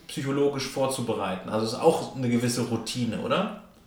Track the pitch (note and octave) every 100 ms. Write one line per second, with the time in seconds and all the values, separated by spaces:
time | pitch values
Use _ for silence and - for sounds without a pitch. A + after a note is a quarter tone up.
0 | - D#3+ C3+ C#3 C#3+ C3+ - F3+ E3+ E3
1 | A2+ G#2 G2 F#2 - A2 A2+ B2+ E3 -
2 | - C3 A#2+ A#2+ A#2+ B2 A#2 A#2 - B2+
3 | A2+ F2+ A#2 D#3 A3 - - -